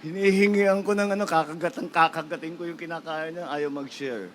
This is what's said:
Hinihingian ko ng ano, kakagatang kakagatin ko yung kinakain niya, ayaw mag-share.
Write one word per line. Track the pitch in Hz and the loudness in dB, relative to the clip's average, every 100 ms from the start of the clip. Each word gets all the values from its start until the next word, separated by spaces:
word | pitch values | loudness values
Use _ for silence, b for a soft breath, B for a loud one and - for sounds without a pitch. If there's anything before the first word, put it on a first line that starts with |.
Hinihingian | 156 185 196 190 202 202 196 196 | -8 2 4 6 6 6 4 4
ko | 190 | 2
ng | 208 202 196 | 0 0 0
ano, | |
kakagatang | 208 165 151 165 170 - 185 | 2 2 2 -2 -4 -4 -4
kakagatin | 170 165 165 156 160 160 165 | 2 2 2 -6 -8 -8 -8
ko | 170 | -10
yung | 160 | -8
kinakain | 170 165 156 156 160 170 | -10 -10 -6 -6 -6 -8
niya, | 165 | -6
ayaw | 147 147 | -4 -2
mag-share. | 143 139 - 139 113 90 | -4 -8 -8 -6 -6 -10